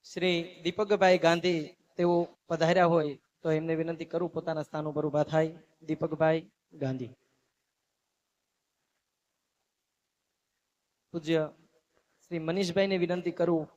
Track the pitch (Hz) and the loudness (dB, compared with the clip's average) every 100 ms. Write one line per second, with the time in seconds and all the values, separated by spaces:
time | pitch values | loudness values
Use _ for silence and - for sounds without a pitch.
0 | - 180 180 170 170 - 170 180 208 202 | -12 -4 -2 -2 -4 -8 -6 -4 0 4
1 | 185 185 165 170 175 170 151 - _ - | 6 6 4 4 0 -2 -4 -14 _ -2
2 | 175 170 170 _ _ 160 165 180 175 170 | 2 2 0 _ _ 0 2 4 4 4
3 | 147 135 _ _ 165 156 160 160 165 165 | 0 -6 _ _ -2 -2 0 -2 -2 -6
4 | 160 170 175 165 165 156 147 156 151 151 | -6 -4 -4 -6 -6 -6 -6 -6 -4 -2
5 | 151 147 147 160 160 165 _ _ - 156 | -2 0 0 0 0 -4 _ _ -8 -4
6 | 170 156 160 160 180 _ _ 160 135 131 | -4 0 0 0 -4 _ _ -8 -6 -6
7 | 117 - _ _ _ _ _ _ _ _ | -10 -14 _ _ _ _ _ _ _ _
8 | _ _ _ _ _ _ _ _ _ _ | _ _ _ _ _ _ _ _ _ _
9 | _ _ _ _ _ _ _ _ _ _ | _ _ _ _ _ _ _ _ _ _
10 | _ _ _ _ _ _ _ _ _ _ | _ _ _ _ _ _ _ _ _ _
11 | _ 170 156 160 151 - _ _ _ _ | _ -10 -2 -2 -2 -10 _ _ _ _
12 | _ _ _ 170 160 185 185 180 196 190 | _ _ _ -6 -4 -2 0 0 0 0
13 | 170 180 175 170 170 165 151 | 0 -2 -4 -2 0 0 -2